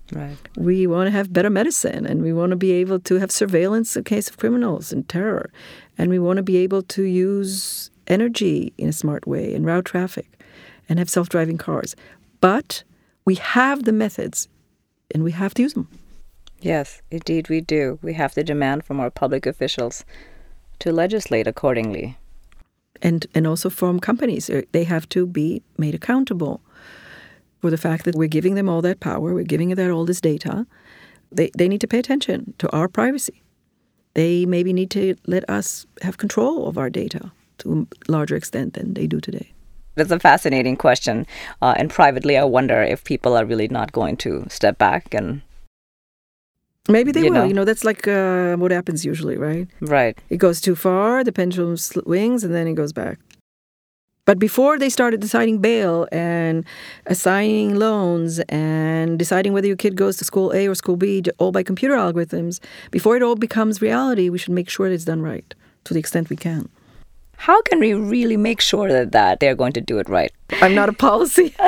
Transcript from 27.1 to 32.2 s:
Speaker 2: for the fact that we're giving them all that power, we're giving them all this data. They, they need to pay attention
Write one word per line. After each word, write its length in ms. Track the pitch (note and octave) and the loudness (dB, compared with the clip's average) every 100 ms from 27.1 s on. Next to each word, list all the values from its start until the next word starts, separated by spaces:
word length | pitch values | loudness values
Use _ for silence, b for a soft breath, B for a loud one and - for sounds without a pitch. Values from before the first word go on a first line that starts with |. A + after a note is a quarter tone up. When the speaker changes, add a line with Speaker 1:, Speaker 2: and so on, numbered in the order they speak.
| B B B B _ | B B B B _
Speaker 2:
for 80 | F3 | -2
the 80 | D#3+ | 0
fact 280 | E3 D#3+ - | 0 -2 -2
that 100 | D#3+ | 0
we're 120 | D#3+ | 0
giving 280 | D#3 F3+ G3 | 2 0 0
them 120 | G3 | 0
all 140 | E3 | 0
that 180 | F3 F#3 | -2 -4
power, 340 | E3 C3+ D#3 | -4 -4 -2
we're 100 | F3+ | -4
giving 260 | F3 D3+ F3 | -2 0 0
them 240 | F#3 F#3 | 0 0
all 120 | E3 E3+ | 0 -2
this 140 | F3+ | -2
data. 460 | E3 D3 - - A#3+ b b b b b b | -2 -2 -4 -6 -8 b b b b b b
They, 200 | F#3+ E3 - | -2 -2 2
they 100 | F3+ | 0
need 140 | G3+ | 0
to 60 | A3 | -2
pay 120 | A#3 | -2
attention 540 | B3 C4+ | 0 -2